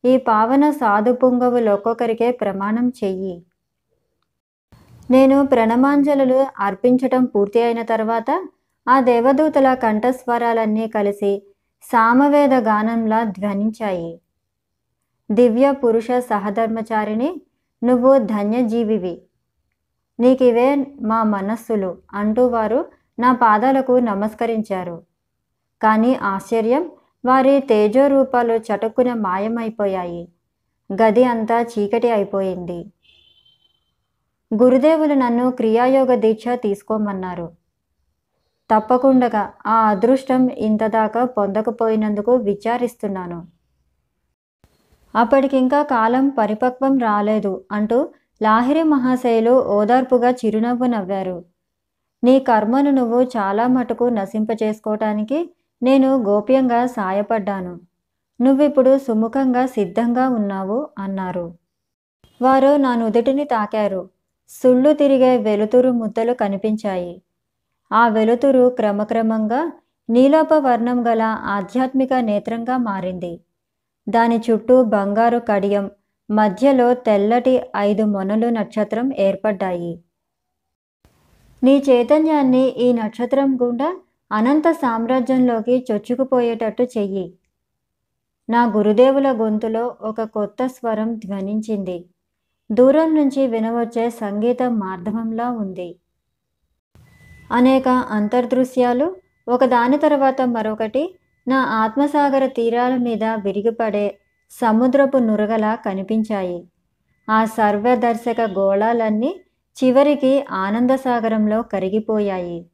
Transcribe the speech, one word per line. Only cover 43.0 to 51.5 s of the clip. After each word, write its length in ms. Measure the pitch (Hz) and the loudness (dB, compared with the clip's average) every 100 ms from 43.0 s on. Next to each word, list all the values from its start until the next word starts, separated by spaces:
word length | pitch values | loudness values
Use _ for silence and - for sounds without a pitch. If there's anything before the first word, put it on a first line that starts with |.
| 208 185 180 170 175 _ _ _ _ _ _ _ _ _ _ _ _ _ _ _ _ 214 | -8 -8 -10 -12 -14 _ _ _ _ _ _ _ _ _ _ _ _ _ _ _ _ -2
"అప్పటికింకా 680 | 233 269 262 269 254 285 | 2 2 2 0 2 0
కాలం 460 | 294 247 226 254 277 | 0 0 0 2 0
పరిపక్వం 680 | 269 214 214 254 254 269 269 | 0 -2 0 -2 -2 0 0
రాలేదు" 680 | 233 208 208 214 202 190 - | 0 0 0 0 -2 -6 -8
అంటూ 380 | 208 214 233 330 _ _ _ | -6 0 0 -2 _ _ _
లాహిరి 420 | 214 220 247 302 | 2 2 2 0
మహాశయులు 680 | 320 285 247 254 254 226 226 | 2 2 0 0 0 0 4
ఓదార్పుగా 800 | 262 - 202 208 247 254 247 240 | 2 2 0 2 2 2 0 0
చిరునవ్వు 540 | 247 220 220 233 240 254 | 0 -2 -2 -2 -2 -2
నవ్వారు. 600 | 233 185 196 185 180 175 | -2 -4 -6 -6 -10 -14